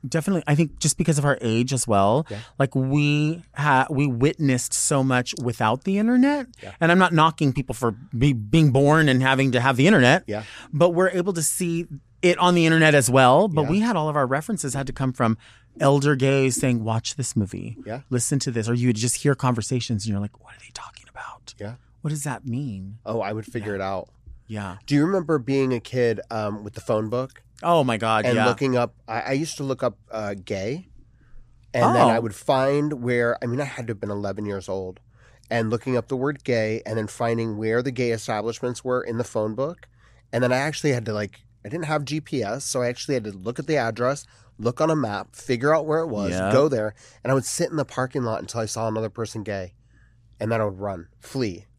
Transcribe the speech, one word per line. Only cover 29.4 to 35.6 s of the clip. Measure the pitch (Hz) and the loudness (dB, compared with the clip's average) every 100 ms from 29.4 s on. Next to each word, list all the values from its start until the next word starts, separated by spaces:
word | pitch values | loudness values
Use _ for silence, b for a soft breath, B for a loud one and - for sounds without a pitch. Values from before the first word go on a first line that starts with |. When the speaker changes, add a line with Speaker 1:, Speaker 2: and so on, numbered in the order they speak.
| 160 - | -4 -8
Speaker 2:
to | |
look | 139 127 | -6 -2
up, | 127 104 _ | -4 -6 _
uh, | 110 107 | -8 -6
gay. | 101 92 101 98 151 185 - - _ _ - - _ _ | -8 -6 -6 -4 -6 -10 -20 -20 _ _ -20 -20 _ _
And | 131 196 349 | 2 4 6
then | 147 | 4
Speaker 1:
Oh. | |
Speaker 2:
I | 113 | 4
would | 117 101 | 0 -8
find | - 135 135 143 147 147 | 0 2 2 2 0 -4
where, | 120 123 120 - | -2 0 0 -2
I | 123 | -4
mean, | 123 | -4
I | |
had | 139 - 117 | -6 -8 -8
to | |
have | 104 | -6
been | 104 | -6
eleven | 101 101 98 104 | -6 -6 -6 -6
years | 98 92 | -6 -6
old. | 95 92 90 _ b b b b | -8 -8 -12 _ b b b b
And | 117 | -2